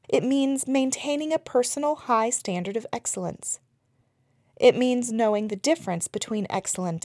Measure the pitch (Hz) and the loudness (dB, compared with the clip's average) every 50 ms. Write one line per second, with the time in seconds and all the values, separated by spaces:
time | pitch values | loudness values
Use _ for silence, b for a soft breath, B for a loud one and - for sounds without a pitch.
0 | _ - - - - 254 277 277 269 269 269 269 - 262 269 277 262 262 254 - | _ 0 0 2 2 2 2 2 2 2 0 -2 -2 0 2 2 2 0 -2 -4
1 | - 285 294 294 311 311 320 311 - - - 247 247 - - 285 294 294 302 302 | -4 -2 -2 -2 -2 -2 -2 -2 -2 0 2 2 2 2 0 -2 0 -2 -2 -2
2 | - - 240 220 220 233 247 - - - 185 175 175 196 202 226 226 - - 240 | 0 0 2 2 2 2 0 -2 -4 -4 -4 -4 -4 -4 -4 -6 -6 -6 -8 -6
3 | - - - 190 180 - - - - - - - _ _ _ _ _ _ _ _ | -6 -6 -6 -4 -6 -6 -8 -8 -8 -8 -8 -8 _ _ _ _ _ _ _ _
4 | _ _ _ _ _ _ _ _ _ _ _ - - 247 233 240 254 254 247 247 | _ _ _ _ _ _ _ _ _ _ _ 4 6 6 6 6 4 2 2 2
5 | 247 240 220 226 233 214 214 208 214 214 208 196 - 285 330 330 - 196 175 170 | 0 -2 0 2 2 2 2 0 -2 -4 -6 -2 2 2 2 2 0 -4 -4 -4
6 | - - - 202 - - 220 214 196 - - 190 185 - - - 180 175 165 165 | -4 -6 -6 -6 -6 -4 -4 -4 -4 -2 -4 -4 -4 -4 -6 -4 -4 -4 -4 -6